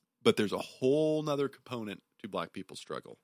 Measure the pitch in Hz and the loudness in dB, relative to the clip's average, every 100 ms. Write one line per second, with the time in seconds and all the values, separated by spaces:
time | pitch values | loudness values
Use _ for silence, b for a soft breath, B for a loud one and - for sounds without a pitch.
0 | _ _ 117 - 104 90 - - 131 147 | _ _ 4 4 2 -2 -6 0 4 4
1 | 156 156 151 143 139 - - 123 107 95 | 4 2 0 0 0 -4 -10 -8 -6 -10
2 | _ _ 104 92 82 - - - - 67 | _ _ -6 -6 -6 -8 -12 -14 -10 -10
3 | - - | -10 -18